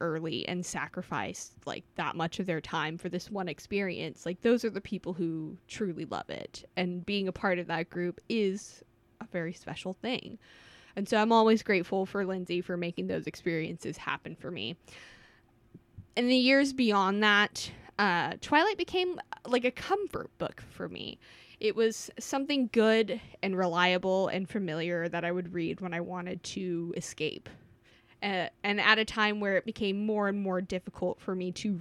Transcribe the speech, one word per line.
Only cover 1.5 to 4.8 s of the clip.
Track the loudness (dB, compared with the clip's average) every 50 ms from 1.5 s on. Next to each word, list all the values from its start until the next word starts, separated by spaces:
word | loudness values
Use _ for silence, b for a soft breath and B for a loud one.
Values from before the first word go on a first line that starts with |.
| _ -14 -10 -10
like, | -10 -10 -10 _ _
that | -6 -6 -4 -2
much | -2 -2 -4 -2 -4
of | -4 -2
their | -2 -4
time | -4 -4 -4 -4 -2 -4 -4 -6
for | -6 -6
this | -6 -6 -6 -6
one | -6 -6 -6 -6
experience, | -6 -8 -8 -4 -2 -2 0 -2 -4 -4 -6 -8 -8 -8 -8
like, | -8 -6 0
those | 2 4 4 4 2
are | 0
the | -4 -6